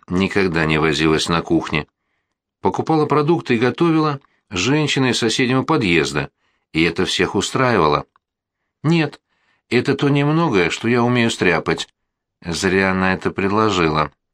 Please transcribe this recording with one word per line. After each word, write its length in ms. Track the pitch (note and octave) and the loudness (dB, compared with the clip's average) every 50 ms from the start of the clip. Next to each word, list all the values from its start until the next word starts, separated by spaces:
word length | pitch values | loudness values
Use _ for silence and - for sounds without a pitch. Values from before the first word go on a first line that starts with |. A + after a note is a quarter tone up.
| _ - | _ -6
никогда 580 | F2+ F2 F#2+ F2+ - G#2 G2 F#2+ D#2+ E2 D#2+ | -4 -2 -2 0 0 0 0 0 0 0 0
не 120 | D#2 D#2 D#2 | 2 2 2
возилась 500 | D2+ D#2+ D2+ C#2 D#2+ D#2+ D#2 D#2 - - | 2 0 0 2 2 2 2 0 0 -2
на 140 | F2 E2+ E2 | -2 -2 -2
кухне. 440 | - E2+ D#2+ D#2 - - D#2 D2 - _ _ _ _ _ _ _ _ _ _ _ _ _ _ | 0 -2 -2 -2 -2 -4 -4 -4 -6 _ _ _ _ _ _ _ _ _ _ _ _ _ _
Покупала 460 | - G2+ F#2+ - A#2+ - D#3+ D#3 D3+ | -4 -4 -2 -2 -2 -2 0 0 0
продукты 480 | C#3+ C#3+ D3 D3 D3 F3 E3 - - B2+ | 0 0 0 2 2 0 0 0 -2 -2
и 40 | A2+ | 0
готовила 600 | A#2+ B2 A#2+ - E3+ E3+ D#3+ D#3+ D#3 D#3 C#3+ C#3 _ _ _ _ _ - | 0 0 0 0 0 2 2 2 0 -2 -4 -6 _ _ _ _ _ -10
женщины 600 | - F2+ F#2 A#2 C#3 D#3 D3+ C#3 - D3 C3 B2+ | -6 -4 -2 0 0 0 0 0 0 0 0 0
из 80 | A2+ - | 0 0
соседнего 440 | - A2+ A2 - C3 A#2 B2+ C3 C3 | 0 -2 0 0 0 0 0 0 0
подъезда, 680 | C3 D#3+ D#3 B2 F#2 E2+ D#2+ D2 C2 C#2 D2 C#2 - _ _ _ _ _ _ _ _ - | 0 0 0 2 2 2 2 2 0 -2 -4 -4 -6 _ _ _ _ _ _ _ _ -2
и 100 | D#2 E2 | 0 0
это 220 | E2+ D#2 - F#2 | 0 0 -2 -2
всех 300 | D#2+ - - F#2 E2 - | -2 -2 -2 -2 0 0
устраивало. 680 | G#2 F#2 - - B2 C3 B2+ A#2 G2+ E2 D2+ D2 C#2+ C#2 _ _ _ _ _ _ _ _ _ _ _ _ _ _ _ - | -2 -2 -2 -2 -2 0 0 2 2 2 2 0 0 -4 _ _ _ _ _ _ _ _ _ _ _ _ _ _ _ -2
«Нет, 380 | C#3+ E3 E3+ D#3 C#3+ - - _ _ _ _ _ _ _ _ _ - | 0 2 2 0 -2 -6 -12 _ _ _ _ _ _ _ _ _ -2
это 240 | - B2 A#2+ - C3+ | 0 0 2 0 0
то 140 | C3+ C#3+ C#3+ | 0 0 0
немногое, 600 | C#3 C#3+ C#3+ D3 D3+ D#3+ E3+ E3 A#2 F#2+ F2 D#2+ | 2 2 2 2 0 0 0 0 2 2 0 0
что 180 | - - - A2+ | -2 -2 -2 0
я 140 | A#2+ B2 A#2 | 0 2 2
умею 280 | A#2+ B2 B2 A#2 A2+ | 2 2 2 0 0
стряпать». 580 | - - G#2 F2+ E2+ D#2+ D2+ - E2 - - - _ _ _ _ _ _ _ _ _ _ - | 0 0 0 2 2 0 0 -2 -4 -4 -6 -10 _ _ _ _ _ _ _ _ _ _ -10
Зря 480 | F2 E2+ D#2 G2 F#2+ F2+ F#2+ F#2+ F#2+ F#2+ | -8 -6 -2 0 0 2 2 2 2 0
она 220 | F#2 F#2 F#2 F#2 | 0 0 0 0
это 160 | E2+ - F#2+ | -2 -2 -4
предложила. 800 | - - F#2+ G2 G2 G#2+ A2 A2 G2 F2+ E2+ D#2+ D2+ D#2 D2+ D2+ _ _ _ _ | -4 -2 -2 0 0 0 0 2 2 2 2 2 2 0 -2 -4 _ _ _ _